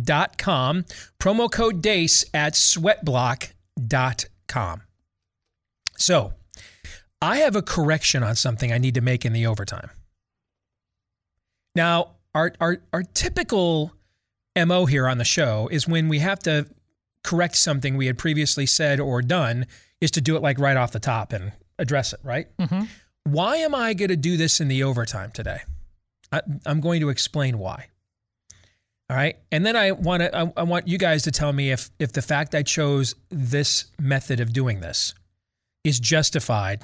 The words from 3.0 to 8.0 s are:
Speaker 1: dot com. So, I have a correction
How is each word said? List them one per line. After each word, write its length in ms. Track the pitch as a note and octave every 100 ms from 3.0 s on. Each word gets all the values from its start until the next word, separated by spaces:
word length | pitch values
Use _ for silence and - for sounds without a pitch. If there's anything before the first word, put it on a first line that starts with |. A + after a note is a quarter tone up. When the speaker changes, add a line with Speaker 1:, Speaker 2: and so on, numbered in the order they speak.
| D#3 B2 B2 B2+ - - _ - A2+
Speaker 1:
dot 380 | C3+ B2+ B2 - _ -
com. 360 | B2+ F#2 F2+ - _ _ _ _ _ _ _ _ _ - -
So, 360 | - E3+ G2+ - - - - - - - _ -
I 140 | D#3 B3
have 180 | D4+ G3+
a 60 |
correction 580 | - F3 D3+ D#3